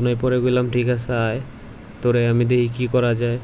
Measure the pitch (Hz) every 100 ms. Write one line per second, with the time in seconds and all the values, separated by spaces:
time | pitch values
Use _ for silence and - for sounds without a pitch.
0 | 120 120 127 123 123 123 123 123 120 120
1 | 117 120 113 117 127 - - - - -
2 | 123 120 117 117 120 123 120 120 123 127
3 | 120 117 120 123